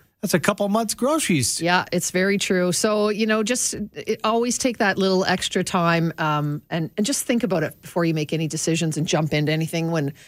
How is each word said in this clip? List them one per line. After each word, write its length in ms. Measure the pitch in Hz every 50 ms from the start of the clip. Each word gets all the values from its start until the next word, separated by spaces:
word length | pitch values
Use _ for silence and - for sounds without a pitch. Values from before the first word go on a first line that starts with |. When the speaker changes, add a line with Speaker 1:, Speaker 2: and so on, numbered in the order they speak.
| _ _ _ _
Speaker 1:
That's 140 | - 190 -
a 60 | 170
couple 280 | - - 208 - 208 196
months' 260 | 196 226 233 208 -
groceries. 680 | - 240 269 311 320 - - 185 139 120 - - - 160
Speaker 2:
Yeah, 220 | 170 175 180 - - -
it's 180 | 180 - -
very 280 | - 185 185 196 202 202
true. 340 | - - 196 180 180 180 180
So, 360 | - - 214 214 214 208 214
you 160 | 214 190 226
know, 200 | 220 220 220 214
just, 320 | 202 247 247 - - -
uh, 20 | - 208 202 - 151 - - 220 - -
always 340 | 220 220 233 240 247 220 -
take 200 | - 262 226 -
that 200 | 220 196 190 190
little 260 | 190 190 185 185 190
extra 380 | - 180 185 - - - 190 180
time, 500 | - - 185 170 170 170 170 165 165 - -
um, 420 | 160 151 151 147 147 147 147 147 - -
and, 200 | 175 170 160 - -
and 100 | - 208
just 180 | 269 277 - -
think 200 | - 247 233 -
about 180 | 190 185 165 151
it 180 | - - -
before 240 | - - - 175 170
you 100 | 165 160
make 180 | 156 151 - 170
any 160 | 160 165 156
decisions 480 | 165 160 - 170 160 165 170 160 151
and 100 | 156 160
jump 260 | - - 151 160 151 156
into 200 | 151 151 147 156
anything 400 | 160 160 156 - 165 165 165 170
when 200 | 160 143 139 151 - -